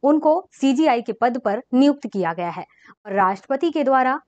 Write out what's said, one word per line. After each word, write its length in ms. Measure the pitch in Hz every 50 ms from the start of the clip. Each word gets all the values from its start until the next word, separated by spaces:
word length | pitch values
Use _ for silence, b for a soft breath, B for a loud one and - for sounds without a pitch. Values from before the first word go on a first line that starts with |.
| -
उनको 320 | 277 302 311 - 311 311 349 381 _ _
सीजीआई 500 | - - 269 269 254 320 302 247 233 233
के 100 | - 208
पद 260 | - - 254 240 254
पर 240 | - 214 196 226 - _ 247
नियुक्त 320 | 247 277 285 285 285 - 226
किया 240 | - 202 180 165 170
गया 180 | 170 175 175
है 140 | 170 180 160 b b b b b b b _
और 80 | 214 196
राष्ट्रपति 560 | 196 196 185 196 190 - _ 277 269 - 339
के 140 | 294 320 285
द्वारा 340 | 254 269 262 254 254 262 302 _